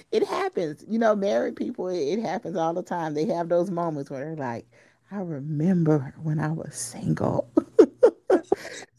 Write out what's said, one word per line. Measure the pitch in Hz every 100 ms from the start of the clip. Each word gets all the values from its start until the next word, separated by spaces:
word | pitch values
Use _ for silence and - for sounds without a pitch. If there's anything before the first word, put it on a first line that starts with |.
| -
It | 220 392
happens. | - 381 - 160 151 -
You | 226
know, | 226 208
married | 196 226 247 226
people, | 233 247 185
it, | 180
it | 139 202
happens | 180 190 170 180
all | 160
the | 180
time. | - 175 160
They | 151 180
have | 170 170
those | 175 175
moments | 170 170 151 139
where | 139
they're | 147 160
like, | 131 117 - _ _ _ -
"I | 202
remember | 180 143 147 147 170 185 156 151 131 -
when | 156 151
I | 156
was | 160 - -
single." | - - - 156 - - - -
<laughs> | - - 339 - 480 - - 359 - - - - -